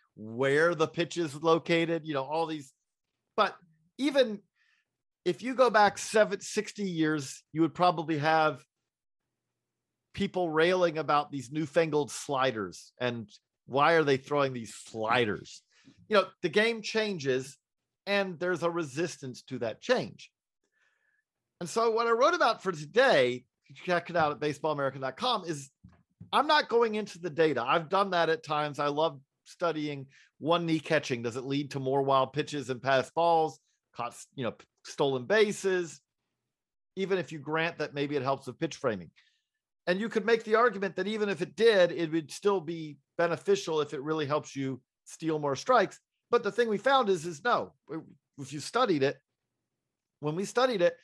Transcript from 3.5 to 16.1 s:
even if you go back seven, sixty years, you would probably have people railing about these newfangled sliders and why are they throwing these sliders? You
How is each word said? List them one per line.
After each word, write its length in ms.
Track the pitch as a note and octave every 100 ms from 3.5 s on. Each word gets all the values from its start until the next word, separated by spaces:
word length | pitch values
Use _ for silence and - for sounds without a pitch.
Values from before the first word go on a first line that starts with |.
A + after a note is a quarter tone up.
| - _ _ _ -
even 460 | C#4 C#4 A#3+ G3+ _ _ _ _ _ _ _ _
if 160 | F3+ E3+
you 140 | A3+
go 160 | A#3+ B3+
back 280 | G#3+ G#3 G3
seven, 420 | - A3 G3+ G3
sixty 420 | - - G#3 -
years, 600 | G3 E3 D#3 D#3 C3+ - _
you 100 | D3+
would 120 | D#3+
probably 440 | - F3+ E3 D#3+ D#3
have 440 | D3+ D#3+ D#3 C3+ _ _ _ _ _ _ _ _ _ _ _ _ _ _ _
people 360 | - F#3+ F#3 F3
railing 480 | D#3 E3+ F#3 F3 D#3
about 320 | D3 D3 C#3+
these 200 | C#3 A#2
newfangled 600 | D3+ D#3 F3 D#3+ D3 C#3
sliders 800 | - - C#3 C3 A2+ F#2+ E2+ - _
and 300 | B2 A#2+ G#2+ - _ _ -
why 280 | B2 D3
are 100 | E3
they 140 | D3 C3+
throwing 340 | C3+ D3 C3+
these 220 | B2+ G#2+
sliders? 880 | - - A2+ A2 B2 A2+ F#2+ - - _ _ - _
You 80 | _